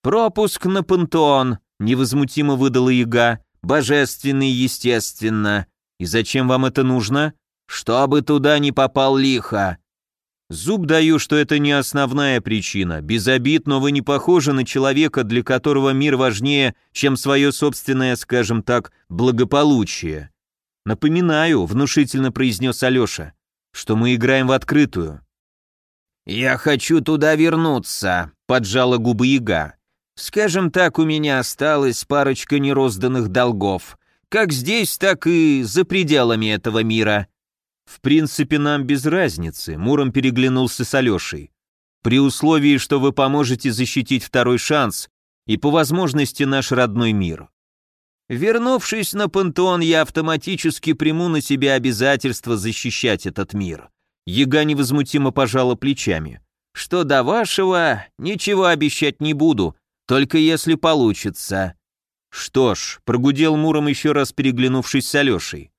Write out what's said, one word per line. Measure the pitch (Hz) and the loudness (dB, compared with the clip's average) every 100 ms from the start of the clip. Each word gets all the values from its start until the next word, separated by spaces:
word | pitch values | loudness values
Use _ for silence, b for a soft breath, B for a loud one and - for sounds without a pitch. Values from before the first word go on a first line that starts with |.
«Пропуск | 185 214 220 208 208 - 180 | 0 0 0 0 -2 0 -2
на | 190 | -2
пантеон», | 175 180 165 165 151 139 127 113 _ _ | 0 0 2 2 4 4 2 -4 _ _
невозмутимо | 104 127 127 139 135 - 147 135 | -2 0 0 0 0 0 0 2
выдала | 135 123 127 | 2 2 2
Яга. | 123 117 120 117 113 _ _ | 2 2 2 2 0 _ _
«Божественный, | 85 151 120 147 135 - 139 135 135 | -2 0 2 2 0 -2 -2 0 0
естественно». | 123 127 - 123 117 - - 110 110 104 104 92 _ _ _ | 0 -2 0 0 0 -2 -6 -2 0 0 -2 -4 _ _ _
«И | 87 | -2
зачем | 113 110 135 127 | -2 0 0 2
вам | 127 131 | 2 0
это | - | 0
нужно?» | 131 127 104 139 151 - _ _ _ | 0 0 0 -2 -2 -6 _ _ _
«Чтобы | - - 120 139 147 | -10 -2 0 2 2
туда | - 147 143 147 | 2 2 4 2
не | 143 | 0
попал | 135 - 139 135 135 | 0 0 2 2 2
Лихо». | 135 127 - 107 95 85 _ _ _ _ _ _ _ | 2 0 -2 -4 -4 -6 _ _ _ _ _ _ _
«Зуб | 80 113 208 156 | -8 -2 -2 2
даю, | 160 160 156 | 2 4 2
что | - 151 | 2 0
это | 143 147 | 2 0
не | 147 | 2
основная | 143 131 147 135 135 139 127 | 0 0 -2 -2 0 0 0
причина. | 101 110 - 101 90 78 | 0 -4 -2 -4 -4 -6
Без | 76 110 98 | -4 -2 2
обид, | 131 127 156 147 | 2 2 0 0
но | 135 | 0
вы | 143 | 0
не | 143 | -2
похожи | 131 143 139 175 139 | -2 -2 2 2 4
на | 135 | -2
человека, | 123 135 135 139 156 135 | -2 0 0 2 0 0
для | 110 120 | -2 -2
которого | 117 127 151 139 135 | 0 -2 2 2 2
мир | 135 147 131 | 2 0 2
важнее, | 131 101 135 143 131 - _ | 0 0 0 0 0 -2 _
чем | - 143 131 | -2 0 0
свое | 139 139 143 | 0 2 2
собственное, | - 147 123 - 131 127 120 | 2 -2 -2 -4 -2 0 -2
скажем | - 123 107 113 | -2 -2 0 -2
так, | - 123 - _ _ | 0 -2 -4 _ _
благополучие». | 85 127 117 123 143 147 131 98 - 82 76 71 _ _ _ _ _ 104 | -2 0 2 2 2 4 2 0 -6 -8 -10 -14 _ _ _ _ _ -8
«Напоминаю», | 107 151 170 175 151 165 139 85 | -2 0 2 2 2 2 2 0
внушительно | 110 143 - 135 135 131 | 0 0 2 0 0 -2
произнес | 113 131 95 127 117 | 0 -2 0 -4 0
Алеша, | 127 127 107 - 76 _ _ _ _ | 0 2 0 -4 -12 _ _ _ _
«что | - - 110 | -14 -2 0
мы | 120 123 | 2 2
играем | 123 135 127 | 2 2 2
в | |
открытую». | 131 - 147 143 92 80 73 _ _ _ _ _ _ _ _ _ _ - | 0 2 2 2 -2 -8 -10 _ _ _ _ _ _ _ _ _ _ -10
«Я | 104 131 127 | -4 -2 0
хочу | 151 139 - 160 | 0 0 2 0
туда | 135 156 151 156 | 2 0 2 4
вернуться», | 160 160 165 131 - - 98 87 82 _ - | 2 2 0 -2 -4 -6 -2 -2 -4 _ -2
поджала | 127 101 120 127 123 | -2 0 0 2 2
губы | 117 110 127 | 0 0 2
Яга. | 135 107 85 73 _ _ _ _ - | 2 0 -2 -4 _ _ _ _ -16
«Скажем | - 208 208 175 175 | -6 0 0 0 0
так, | 185 175 - | 2 0 2
у | |
меня | 160 156 151 135 | 0 0 0 -2
осталась | 120 - 147 151 135 117 - | -4 -4 0 2 0 -2 -2
парочка | 143 139 131 - 143 | 0 2 -2 -2 0
нерозданных | 139 135 131 98 127 131 107 | 2 2 0 0 -2 0 0
долгов, | 107 123 104 98 92 - - _ _ _ | 0 0 0 -2 -2 -8 -20 _ _ _
как | 214 202 | 0 0
здесь, | 135 131 226 185 - | -2 -2 -2 -2 0
так | 196 180 160 | 0 0 2
и | 170 160 139 | 4 4 2
за | 117 127 | 0 -2
пределами | 180 185 160 147 120 113 110 | 0 0 2 2 4 2 0
этого | 104 120 110 | -2 -2 0
мира». | 110 110 107 104 101 _ _ _ _ _ _ | 0 0 2 0 -4 _ _ _ _ _ _
«В | - | -6
принципе, | 131 156 151 - 139 151 | 2 2 2 -4 -2 0
нам | 147 147 | 0 -2
без | 131 143 147 | -2 -2 0
разницы», | 180 160 80 82 - - 78 | 0 0 -2 -8 -8 -10 -6
Муром | 104 147 135 | 0 0 0
переглянулся | 135 127 120 131 131 127 - | 0 0 2 2 2 -2 -4
с | 120 | -2
Алешей. | 135 127 92 - 76 73 _ _ _ _ _ | 0 2 0 -4 -12 -16 _ _ _ _ _
«При | 117 127 | 0 2
условии, | 139 - 147 160 143 139 | 2 2 2 4 4 2
что | - 139 | 2 0
вы | 139 | 2
поможете | 135 135 143 127 123 135 | 2 0 0 0 -2 -2
защитить | 113 127 - 117 131 | -2 -2 -4 -2 -4
второй | - 127 123 123 | 0 0 2 0
шанс | - 151 120 - - _ _ _ - | 0 0 0 -4 -14 _ _ _ -6
и, | 107 | -2
по | 147 | 2
возможности, | 160 139 170 175 139 139 - | 2 2 0 0 0 -2 -2
наш | 139 135 - | -2 -2 -2
родной | 127 120 107 117 | 0 0 0 0
мир». | 107 87 78 - _ _ _ _ _ _ _ _ | 0 -2 -6 -16 _ _ _ _ _ _ _ _
«Вернувшись | 123 196 226 247 254 - 220 196 | -2 0 0 0 -2 -2 -6 -6
на | 202 202 | -4 -2
пантеон, | 196 185 151 185 175 | -2 -2 0 0 2
я | 165 160 | 2 2
автоматически | 151 160 160 156 - 185 165 - 160 | 0 -2 -2 -4 -4 -4 -4 -4 -4
приму | 151 151 160 175 | -2 0 0 0
на | 156 | -2
себя | - 139 139 131 | -2 0 2 0
обязательство | 127 107 135 139 135 117 117 113 | 0 0 0 0 -2 -6 -4 -4
защищать | 104 107 123 - 123 95 - | -4 -6 -6 -2 -2 -2 -4
этот | - 98 | -6 -6
мир». | 104 92 76 - _ _ _ - | -6 -6 -10 -16 _ _ _ -6
Яга | 95 131 151 151 | -2 2 2 0
невозмутимо | 143 127 147 135 147 135 | 0 0 -2 0 0 0
пожала | 139 131 131 127 120 | 0 0 0 0 0
плечами. | 139 139 - 82 78 57 _ _ _ | -4 -4 -4 -4 -6 -14 _ _ _
«Что | - - 180 147 | -16 -4 -2 2
до | 139 | 2
вашего, | 123 220 214 - 190 180 160 110 - _ | 2 0 0 0 0 2 0 -2 -8 _
ничего | 160 202 - 196 185 | -8 -6 -2 2 2
обещать | 156 147 - 147 - | 2 0 0 -4 -2
не | 151 | -4
буду, | 147 160 120 85 - _ _ - | 0 2 2 -2 -6 _ _ -2
только | 135 139 160 | 0 2 2
если | 156 160 165 156 | 2 2 0 0
получится». | 165 151 117 98 101 - - 98 95 - _ _ _ _ _ | 2 4 2 0 -8 -10 -8 -6 -6 -10 _ _ _ _ _
«Что | - - 131 127 95 | -14 -4 0 2 0
ж», | - - - | -6 -10 -4
прогудел | 123 135 139 160 151 | 0 2 2 2 2
Муром, | 156 151 147 | 0 0 -2
еще | 143 151 | -2 0
раз | 147 131 | 0 -2
переглянувшись | - 135 123 127 131 117 139 - | -2 -2 0 0 -2 -2 -4 -2
с | 147 | 0
Алешей. | 139 92 - 76 69 | 0 -2 -4 -14 -18